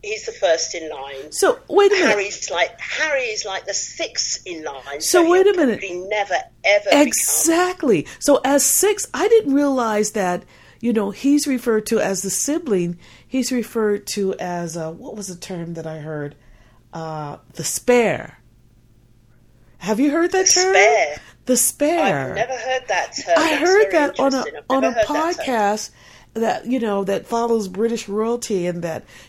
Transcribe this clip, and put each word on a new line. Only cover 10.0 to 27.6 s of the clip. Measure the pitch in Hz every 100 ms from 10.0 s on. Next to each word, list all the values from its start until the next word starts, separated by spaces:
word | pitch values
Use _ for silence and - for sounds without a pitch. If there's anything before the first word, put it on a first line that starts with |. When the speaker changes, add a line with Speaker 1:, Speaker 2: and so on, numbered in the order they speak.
| 214
Speaker 2:
that, | 220 185 175 - - - -
you | 233
know, | 220 202
he's | 202 277 294 294
referred | 254 247 220 214
to | 220
as | 185 190
the | 190
sibling. | - - 311 330 190 175 175 - - -
He's | 262 247
referred | 247 214 233 214 202 -
to | - 190
as, | - 185 175 170 165
uh, | 160
what | 175 262 214
was | 190
the | 175
term | - 180 165
that | 165 160
I | 160
heard? | 151 151 143 - - - - _ _
Uh, | 165 160 156 147 - -
the | -
spare. | 151 - - 247 220 139 - - _ _ _ _ _ _ _ _ _ _ _ _ - -
Have | 175 220
you | 285
heard | 311 359
that | 370 381
Speaker 1:
The |
Speaker 2:
term? | 370 370
Speaker 1:
spare? | 370 403 - 151 151 - - -
Speaker 2:
The | 247
spare. | - - 294 339 294 143 131
Speaker 1:
I've |
never | 160 247 254
heard | 247 262 -
that | 185 139 -
term. | - 170
Speaker 2:
I | 320
Speaker 1:
That's | 294
Speaker 2:
heard | 339 392 -
Speaker 1:
very |
Speaker 2:
that | 320 285 -
on | 269
a, | 262
Speaker 1:
interesting. | - -
I've | - 262
Speaker 2:
on |
a | 262
Speaker 1:
never | 233
heard | 214
that | 294 320 349
term. | - 233
Speaker 2:
podcast | 202 214 - - - - -
that, | 226 226 - -
you | 254
know, | 220 202
that | 196 196 -
follows | 233 233 226